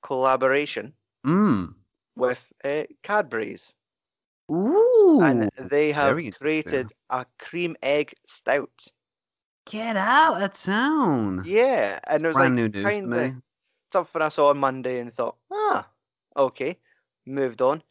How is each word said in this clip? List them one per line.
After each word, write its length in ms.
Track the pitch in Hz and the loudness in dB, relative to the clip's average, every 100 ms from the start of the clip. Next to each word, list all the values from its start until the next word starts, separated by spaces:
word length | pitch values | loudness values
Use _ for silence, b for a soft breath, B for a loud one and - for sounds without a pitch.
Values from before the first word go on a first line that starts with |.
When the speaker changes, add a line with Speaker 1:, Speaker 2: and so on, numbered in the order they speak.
Speaker 1:
collaboration 880 | - 131 131 131 131 139 147 - 107 _ _ _ 135 | -6 0 2 2 2 0 -2 -8 -10 _ _ _ 0
Speaker 2:
Mm. 500 | 180 208 110 87 - _ _ _ - | 2 2 2 -2 -12 _ _ _ -4
Speaker 1:
with, 260 | - - _ _ 139 | -4 -4 _ _ -6
uh, 180 | 147 - - | -6 -8 -14
Cadbury's. 720 | - 208 156 113 - - - _ _ _ _ _ _ _ - | -4 -4 -2 -6 -8 -10 -20 _ _ _ _ _ _ _ -6
Speaker 2:
Ooh, 680 | 160 214 381 466 480 392 294 | -2 0 4 4 6 8 8
Speaker 1:
And 280 | 233 120 107 - | 6 2 0 -4
they 340 | 127 143 151 | -2 0 0
have 140 | 147 139 147 | 2 0 0
Speaker 2:
very 100 | 143 | -4
interesting. 180 | - | -6
Speaker 1:
created 480 | 143 156 151 139 117 _ _ | -4 -4 -2 -4 -6 _ _
a 140 | 127 127 _ | -8 -8 _
cream 380 | - 170 175 156 | -12 -6 -6 -4
egg 300 | 135 147 151 - - | -2 0 -2 -10 -20
stout. 600 | - - 143 - _ - _ _ _ _ _ _ _ - | -10 -2 -2 -4 _ -20 _ _ _ _ _ _ _ -14
Speaker 2:
Get 260 | 214 226 208 | -10 -4 -2
out 460 | 202 269 320 180 | 2 4 4 2
of 100 | 196 | -4
town. 920 | - - 208 269 311 220 135 104 92 95 | -6 -4 0 0 2 2 2 0 -4 0
Speaker 1:
Yeah, 540 | 202 262 226 101 95 - | 2 2 2 -2 -4 -4
and 200 | 151 160 | -2 0
it 20 | |
was, 80 | 160 | 2
Speaker 2:
Brand 200 | 147 123 | 2 2
Speaker 1:
like, 160 | 113 | -2
Speaker 2:
new 80 | 101 | -2
news 20 | |
to 80 | 101 | -2
Speaker 1:
kinda 380 | 208 190 123 131 | -4 -4 -4 -4
Speaker 2:
me. 60 | 127 _ _ _ _ _ | -8 _ _ _ _ _
Speaker 1:
something 300 | - 170 160 | -4 -4 -2
I 80 | 156 | -2
saw 200 | 156 143 | 2 2
on 80 | 143 | 4
Monday 420 | 135 131 127 127 | 0 -2 -6 -6
and 140 | 120 | -8
thought, 240 | 113 117 - _ | -6 -6 -8 _
"Ah, 360 | 403 427 370 - _ _ _ _ - | -4 -2 -2 -6 _ _ _ _ -2
okay." 440 | 131 - 139 180 _ _ _ _ - | -2 -2 -8 -8 _ _ _ _ -10
Moved 340 | 139 131 113 | -4 -4 0
on. 220 | 131 160 _ | -2 -2 _